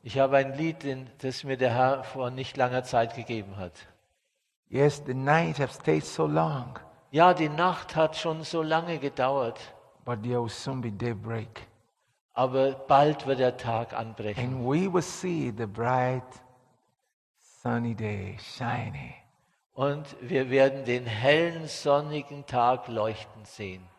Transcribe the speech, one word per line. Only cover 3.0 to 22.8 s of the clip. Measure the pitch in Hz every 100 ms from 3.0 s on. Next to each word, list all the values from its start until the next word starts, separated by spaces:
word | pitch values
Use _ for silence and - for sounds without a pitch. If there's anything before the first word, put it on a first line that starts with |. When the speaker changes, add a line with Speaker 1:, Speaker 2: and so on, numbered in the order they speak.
| 117 -
Speaker 1:
gegeben | 113 113 98 98
hat. | 90 - - _ _ _ _ _ _ _ _
Speaker 2:
Yes, | 127 147 147
the | -
night | 127 135 160 170 139
have | 135
stayed | - - 156
so | - - 156
long. | 151 160 143 127 127 - - _
Speaker 1:
Ja, | 147 180
die | 180 156
Nacht | 147 180 170 - 156
hat | 156 -
schon | 170 160
so | 151 165
lange | 156 160 175 160
gedauert. | 139 139 131 139 120 - - - - _
Speaker 2:
But | - 117
there | 113 123
will | 117
soon | - - 131
be | 117
daybreak. | 101 120 107 107 113 107 - - _ _ _ _ _ _
Speaker 1:
Aber | - 131 131 135
bald | 135 - 139 147 151 131
wird | 131
der | 127 127
Tag | 120 113 117
anbrechen. | - 113 110 107 104
Speaker 2:
And | 123 131
we | 123 151 190
will | 175
see | - - 185 170 131 107
the | 110
bright, | 107 117 127 127 127 - - - _ _ _ _ _ _ _ _ _
sunny | _ _ 117 117 117
day | 110 110 101 95 95
shining. | - - 120 113 - 143 127 - _ _ _ _ _
Speaker 1:
Und | - 139 147 147 -
wir | 123 135 131
werden | 131 135 135
den | 123 123 120
hellen, | 110 131 151 170 165 160
sonnigen | - 147 143 151 151 143 143 139
Tag | 127 120 127